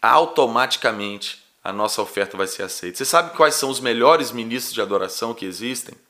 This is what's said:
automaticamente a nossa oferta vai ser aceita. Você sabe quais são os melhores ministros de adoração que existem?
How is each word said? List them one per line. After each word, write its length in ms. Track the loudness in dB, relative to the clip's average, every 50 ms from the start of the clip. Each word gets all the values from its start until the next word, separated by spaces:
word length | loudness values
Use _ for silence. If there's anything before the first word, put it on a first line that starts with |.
| 6
automaticamente 1400 | 6 6 6 6 4 4 2 2 4 4 2 0 2 0 0 0 -2 -2 -2 -6 -8 -8 -8 -10 -12 -12 -14 _ _ _ _ _
a 80 | -10 -4
nossa 280 | -2 -2 -2 -2 -2 -4
oferta 340 | -4 -2 -4 -4 -4 -2
vai 100 | -4 -4
ser 160 | -4 -4 -8 -8
aceita. 360 | -8 -8 -8 -10 -10 -8 -6
Você 60 | -4
sabe 320 | 2 2 2 2 2 2
quais 180 | 4 4 4 4
são 160 | 2 -2 -2
os 100 | -4 -2
melhores 500 | 0 0 0 4 6 6 6 6 4 0
ministros 440 | -4 -8 -6 -6 -6 -6 -6 -6 -4
de 80 | -4 -2
adoração 520 | 0 0 0 0 -2 -6 -6 -6 -6 -6
que 100 | -6 -8
existem? 500 | -10 -8 -6 -6 -6 -6 -6 -8 -12 -16 _ _ _